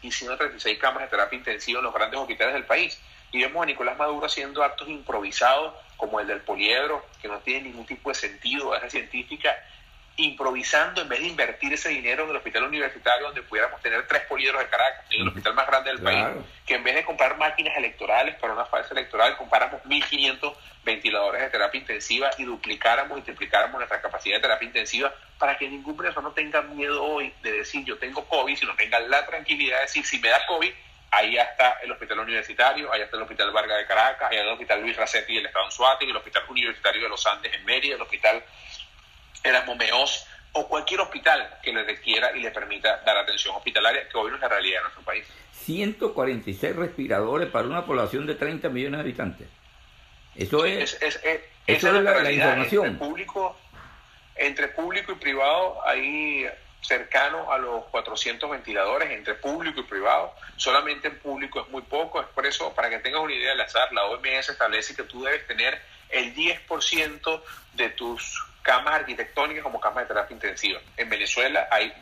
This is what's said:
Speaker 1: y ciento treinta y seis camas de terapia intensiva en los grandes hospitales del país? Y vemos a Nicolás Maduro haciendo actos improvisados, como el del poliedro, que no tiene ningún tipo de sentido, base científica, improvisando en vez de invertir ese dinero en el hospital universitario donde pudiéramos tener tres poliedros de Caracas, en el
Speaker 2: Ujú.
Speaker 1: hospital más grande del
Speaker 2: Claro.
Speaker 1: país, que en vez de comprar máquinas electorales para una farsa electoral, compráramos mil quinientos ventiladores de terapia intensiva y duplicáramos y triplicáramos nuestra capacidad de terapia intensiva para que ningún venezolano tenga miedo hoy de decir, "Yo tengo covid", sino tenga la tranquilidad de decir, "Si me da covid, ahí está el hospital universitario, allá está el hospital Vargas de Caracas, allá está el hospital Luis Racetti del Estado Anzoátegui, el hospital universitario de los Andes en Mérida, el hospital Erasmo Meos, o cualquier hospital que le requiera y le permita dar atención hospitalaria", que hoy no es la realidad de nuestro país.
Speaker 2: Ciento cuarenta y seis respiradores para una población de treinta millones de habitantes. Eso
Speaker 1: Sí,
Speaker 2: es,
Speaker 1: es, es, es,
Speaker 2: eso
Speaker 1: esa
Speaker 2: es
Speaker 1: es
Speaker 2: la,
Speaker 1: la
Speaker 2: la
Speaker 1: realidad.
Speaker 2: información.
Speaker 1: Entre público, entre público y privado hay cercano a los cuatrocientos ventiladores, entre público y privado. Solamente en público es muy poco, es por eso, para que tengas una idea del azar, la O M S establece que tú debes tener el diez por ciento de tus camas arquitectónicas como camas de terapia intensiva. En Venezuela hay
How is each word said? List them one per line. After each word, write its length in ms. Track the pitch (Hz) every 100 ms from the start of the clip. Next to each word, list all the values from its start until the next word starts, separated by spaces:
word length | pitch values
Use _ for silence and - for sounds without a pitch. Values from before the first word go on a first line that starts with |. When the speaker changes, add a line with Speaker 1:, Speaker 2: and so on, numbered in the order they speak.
Speaker 1:
y 80 | 123
ciento 260 | - 123 131
treinta 220 | 147 117
y 20 |
seis 180 | 113 107
camas 240 | 131 131
de 60 | 135
terapia 300 | 101 101 127
intensiva 400 | 120 107 - 120
en 60 |
los 100 | 120
grandes 260 | 110 110 135
hospitales 320 | 135 - 120
del 140 | - -
país? 340 | 151 175 - - - -
Y 80 | 123
vemos 220 | 135 165
a 40 | 165
Nicolás 300 | - 123 131
Maduro 300 | 147 147 147
haciendo 360 | 147 139 143
actos 260 | 139 - 156
improvisados, 840 | 147 - 110 98 - 123 135 156 - - -
como 240 | 107 107
el 60 | 101
del 160 | 101
poliedro, 640 | - 101 107 123 147 147 - -
que 60 | 107
no 100 | 104
tiene 300 | 127 131 135
ningún 180 | 117 113
tipo 240 | 127 139
de 40 |
sentido, 540 | 127 - - 123 143 139
base 220 | - -
científica, 680 | - - 123 - 151 147 - - - - - - -
improvisando 840 | 151 131 131 127 - 151 156 185
en 60 | 147
vez 100 | 156
de 80 | 170
invertir 460 | 156 123 - 139
ese 160 | 151 170
dinero 340 | 139 120 127
en 80 | 156
el 60 | 139
hospital 260 | 110 -
universitario 640 | 147 151 139 - 123 123 147
donde 160 | -
pudiéramos 400 | - 107 110 -
tener 240 | - 113 -
tres 160 | 147 -
poliedros 340 | 139 135 135
de 60 | 127
Caracas, 380 | 127 - - -
en 60 | -
el 60 |
Speaker 2:
Ujú. 80 | 95
Speaker 1:
hospital 240 | 92 104
más 120 | 131 131
grande 240 | 131 135
del 80 | 127
Speaker 2:
Claro. 360 | 98 98 113
Speaker 1:
país, 120 | - - -
que 100 | - 123
en 80 |
vez 100 | -
de 100 | 156
comprar 320 | - - 131 147
máquinas 400 | 156 151 151 151
electorales 600 | 117 - - 117 127 -
para 160 | 113
una 120 | 110
farsa 300 | 120 - -
electoral, 420 | - 127 104 120 -
compráramos 480 | - - 131 - 131
mil 180 | 147
quinientos 520 | 143 147 135 135 147 - - -
ventiladores 560 | 113 110 113 104 101 101
de 100 | 107
terapia 300 | 110 101 -
intensiva 500 | - 107 - 117 139 131
y 60 |
duplicáramos 760 | 123 113 - 104 113 123 139 139
y 40 |
triplicáramos 540 | - - - 101 - 131
nuestra 240 | 120 104
capacidad 360 | - - - -
de 60 |
terapia 240 | 135 - 117
intensiva 460 | 226 - 226 139 - - -
para 220 | 143 139
que 100 | 139
ningún 280 | 139 139 147
venezolano 360 | 175 151 147
tenga 300 | 160 151 151
miedo 400 | 147 147 143 143
hoy 320 | 147 147 135 -
de 80 | 113
decir, 340 | 107 - 143
"Yo 140 | 127 110
tengo 260 | 127 139 -
covid", 280 | 151 135 -
sino 200 | - 113
tenga 240 | 110 117
la 260 | 120 143 -
tranquilidad 520 | 160 147 147 139 127
de 40 |
decir, 240 | 135 151 -
"Si 140 | -
me 80 | 117
da 180 | 120 -
covid, 240 | 165 180 - - - -
ahí 260 | 104 110 120
está 420 | 120 - 127 123
el 80 | 123
hospital 300 | 120 110 107
universitario, 720 | 113 113 107 - 123 151 147
allá 140 | 110 104
está 100 | 110
el 80 |
hospital 260 | 113 110 101
Vargas 280 | 107 107 107
de 80 | 104
Caracas, 440 | 107 110 131 139
allá 80 | 107
está 80 | 104
el 60 |
hospital 280 | 117 120 104
Luis 160 | 110 113
Racetti 380 | 107 113 110
del 120 | 110 104
Estado 180 | 95
Anzoátegui, 480 | 98 - 127 135 135
el 40 | 104
hospital 260 | - - -
universitario 540 | 127 117 107 104 104
de 60 | 113
los 180 | 101 110
Andes 260 | 101 -
en 120 | -
Mérida, 320 | - 131 143 -
el 60 |
hospital 420 | - - 107 117 - - - - - - - - - -
Erasmo 320 | 127 127 127 117
Meos, 500 | 110 120 139 - - - -
o 140 | 151 147
cualquier 340 | - - 196
hospital 580 | 190 147 160 143 120 -
que 80 | 139
le 120 | 113
requiera 520 | 107 104 117 110 107
y 60 | 120
le 100 | 113
permita 520 | 107 104 104 110 -
dar 140 | 110 101
atención 360 | - - 104
hospitalaria", 540 | - - - 113 - -
que 80 | 117
hoy 140 | 107
no 60 | -
es 60 |
la 60 | 120
realidad 300 | 104 98 92
de 40 |
nuestro 180 | 101 -
país. 240 | - 95 - - -
Speaker 2:
Ciento 640 | - - 170 208 214 226
cuarenta 360 | - 131 120 107
y 40 |
seis 200 | 95 151
respiradores 760 | 175 170 - 135 101 110 147 170
para 160 | 120 120
una 180 | 170
población 420 | 170 131 104 135 151
de 100 | 143
treinta 320 | 139 170 160
millones 300 | 123 139 147
de 40 |
habitantes. 460 | 139 123 101 - - - - - - - - - -
Eso 300 | - - 147
Speaker 1:
Sí, 80 | 170
Speaker 2:
es, 220 | 196 -
Speaker 1:
es, 80 | -
es, 140 | 151 -
es, 60 |
Speaker 2:
eso 180 | 156 160 - - -
Speaker 1:
esa 60 |
Speaker 2:
es 120 | 113
Speaker 1:
es 0 |
Speaker 2:
la, 80 | 180
Speaker 1:
la 80 | 202
Speaker 2:
la 120 | 196
Speaker 1:
realidad. 320 | 190 143 139 160
Speaker 2:
información. 400 | 131 127 208 156
Speaker 1:
Entre 200 | 95 143
público, 540 | - 196 294 285 - - - - - - - -
entre 340 | - 143 139 190
público 440 | - 170 190 196
y 20 | 185
privado 720 | 139 135 139 165 185 - -
hay 640 | 131 139 151 151 - - - - -
cercano 720 | - 123 - 135 143 160 147
a 60 | 131
los 260 | 120 117
cuatrocientos 640 | - 120 113 110 120 117 147
ventiladores, 600 | 139 113 101 98 139 156
entre 240 | 117 107
público 460 | - - 156 160 131
y 40 |
privado. 500 | - - 107 135 - - - -
Solamente 520 | 131 135 147 143 143
en 100 | 139
público 420 | 143 135 139 131
es 80 | -
muy 140 | 131
poco, 380 | - 143 160 147
es 60 | -
por 180 | - 139
eso, 280 | - -
para 140 | - 117
que 100 | 113
tengas 220 | - 156
una 140 | 156
idea 160 | 131 127
del 100 | 135
azar, 320 | - 117 127
la 120 | 113 101
O 100 | 117
M 220 | 127 131
S 140 | 135
establece 440 | - 113 113 - -
que 60 |
tú 200 | - 123
debes 240 | 131 151 -
tener 340 | 113 123 - - - -
el 260 | 127 120
diez 260 | 131 170 170
por 220 | - 160
ciento 640 | - 165 156 147 165 156 - - -
de 160 | - -
tus 520 | - 120 117 - - - -
camas 320 | - 127 139
arquitectónicas 680 | 156 123 120 - 147 151 151
como 160 | 139 113
camas 260 | 107 123
de 100 | 120
terapia 200 | 107 -
intensiva. 460 | 113 107 - 98 95 - -
En 120 | 113
Venezuela 580 | 107 104 123 131 151 -
hay 220 | 110 107 -